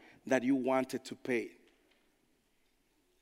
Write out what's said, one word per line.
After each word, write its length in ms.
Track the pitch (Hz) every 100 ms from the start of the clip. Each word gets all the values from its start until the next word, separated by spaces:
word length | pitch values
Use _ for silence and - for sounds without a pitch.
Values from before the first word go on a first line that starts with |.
| - - -
than 160 | 131
you 120 | 127
wanted 480 | 139 123 131 123 127
to 100 | -
pay. 340 | - - 117 101 - _ _ _ _ _ _ _ _ _ _ _ _ _ _ _ _